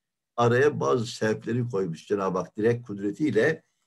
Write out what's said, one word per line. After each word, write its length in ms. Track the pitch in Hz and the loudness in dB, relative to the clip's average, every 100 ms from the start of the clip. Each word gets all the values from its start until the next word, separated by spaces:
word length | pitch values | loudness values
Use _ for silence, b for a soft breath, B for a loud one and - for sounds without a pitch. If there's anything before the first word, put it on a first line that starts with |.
| _ _ _ - | _ _ _ 0
Araya 440 | 120 123 214 - | 2 4 2 2
bazı 280 | 139 131 110 | 0 0 -2
sebepleri 600 | - 110 107 - 120 120 | -2 -2 -2 -2 -4 -2
koymuş 380 | 98 95 82 - | -2 -4 -6 -4
Cenab-ı 300 | 101 95 90 | -2 0 -2
Hak, 200 | 85 - | -4 -2
direkt 300 | 107 120 120 | 0 0 -4
kudretiyle 760 | 101 101 101 151 101 135 165 _ _ | -6 -6 -2 0 2 2 0 _ _